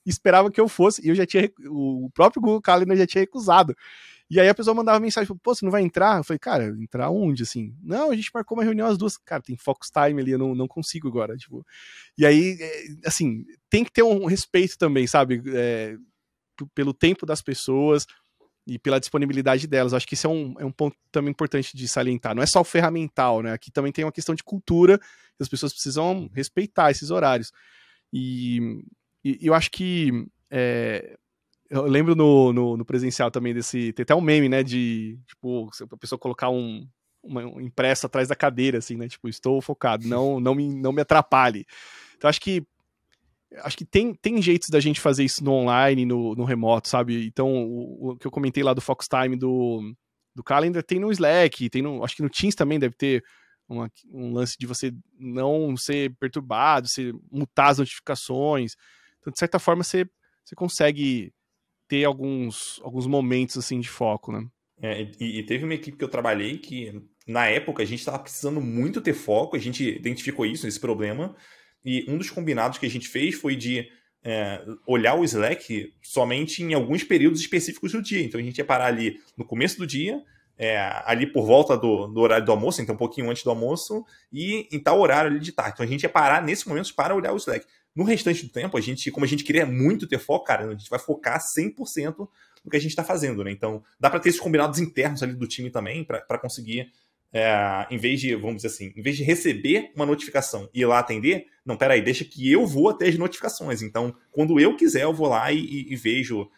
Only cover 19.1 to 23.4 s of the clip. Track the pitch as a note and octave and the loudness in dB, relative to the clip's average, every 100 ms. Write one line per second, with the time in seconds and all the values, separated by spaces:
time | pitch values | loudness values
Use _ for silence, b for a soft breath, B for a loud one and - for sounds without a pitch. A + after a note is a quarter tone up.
19.1 | D3 C#3+ C3+ C3+ C3 D3+ C3+ B2 B2+ - | -2 0 0 2 2 2 0 2 0 -2
20.1 | C#3 D#3 D#3+ C#3+ C3 C#3 C3+ D3 - _ | -4 -2 -2 -4 -8 -10 -4 -4 -4 _
21.1 | D#3 C#3+ C#3+ D#3 C#3 C3 C3 B2 - B2 | -2 -2 -2 -2 -2 -4 -8 -6 -2 0
22.1 | B2 A2+ A2 C3+ F#3+ E3+ E3+ E3 E3 D#3 | -2 -4 -2 2 4 4 2 2 0 -4
23.1 | - B2+ A2+ | 0 2 2